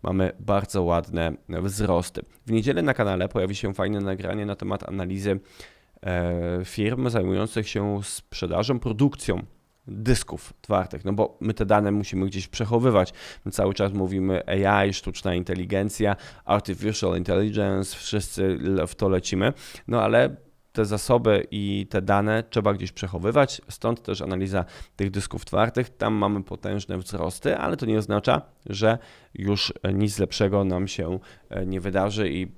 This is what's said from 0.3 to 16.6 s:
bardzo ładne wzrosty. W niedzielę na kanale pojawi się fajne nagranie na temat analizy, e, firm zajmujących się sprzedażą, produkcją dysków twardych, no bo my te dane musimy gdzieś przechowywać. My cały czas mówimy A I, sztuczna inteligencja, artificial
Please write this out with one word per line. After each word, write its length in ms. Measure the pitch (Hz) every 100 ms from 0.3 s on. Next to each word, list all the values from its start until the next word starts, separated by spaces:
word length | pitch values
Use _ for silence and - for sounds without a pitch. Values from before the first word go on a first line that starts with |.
| -
bardzo 440 | 107 101 98 101
ładne 500 | 87 85 82 82 82 - -
wzrosty. 720 | 85 95 98 104 87 87 - - - -
W 40 |
niedzielę 300 | 113 113 143
na 120 | 170
kanale 360 | 131 107 92 92
pojawi 260 | - 92 98
się 180 | 104
fajne 260 | 98 98 104
nagranie 440 | 98 95 92 101 104
na 100 | 101
temat 340 | 98 98 -
analizy, 500 | 98 90 95 101 98 - - - _ _ _ 98
e, 560 | 90 87 87 85 90 92
firm 440 | - 107 127 127
zajmujących 600 | 117 92 95 110 - 104
się 300 | 107 101 101
sprzedażą, 760 | 101 - - - 90 87 113 127
produkcją 600 | 123 110 143 143 - 92 95 - _ _ -
dysków 680 | 101 110 127 - - - -
twardych, 440 | - 92 92 - 95
no 80 |
bo 240 | 101 110 -
my 120 | 110
te 120 | 107 101
dane 260 | 104 104
musimy 340 | 104 98 95 95
gdzieś 220 | 98 98
przechowywać. 680 | - 107 117 127 104 92 - - - -
My 60 |
cały 220 | - 98
czas 200 | 98 98
mówimy 480 | 98 92 95 95 92 -
A 380 | 98 98 101 98
I, 80 |
sztuczna 420 | 92 - - 98 87
inteligencja, 800 | 90 90 90 98 101 - 104 98 - - -
artificial 720 | 101